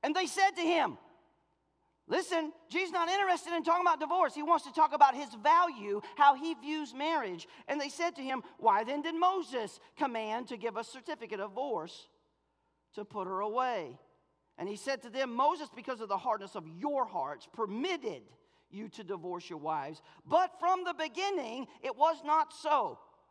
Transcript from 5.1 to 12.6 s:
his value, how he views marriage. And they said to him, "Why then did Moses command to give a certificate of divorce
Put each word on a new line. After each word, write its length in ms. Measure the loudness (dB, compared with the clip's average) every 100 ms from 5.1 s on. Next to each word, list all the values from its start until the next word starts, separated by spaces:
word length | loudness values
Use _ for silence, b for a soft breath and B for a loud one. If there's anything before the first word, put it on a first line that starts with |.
his 180 | 2 -6 0
value, 600 | 4 6 6 0 -4 -4 B 6
how 180 | 6
he 180 | 6 0
views 380 | -6 -4 -6 -6
marriage. 560 | -4 -2 -2 -2 -8 -12 B B
And 120 | -4
they 80 | -4
said 280 | -2 -2 -2
to 60 |
him, 200 | -4 -4 -6 B
"Why 260 | 4 4
then 160 | 2 -2
did 140 | -2 2
Moses 600 | 4 2 -2 -4 -6 -10 b -4
command 520 | -2 -2 -4 -4 -6
to 100 | -6
give 180 | -4 -4
a 80 |
certificate 560 | -8 -12 -10 -10 -6 -6
of 120 | -6
divorce 560 | -6 -4 -4 -6 -14 -20 _ _ _ _ _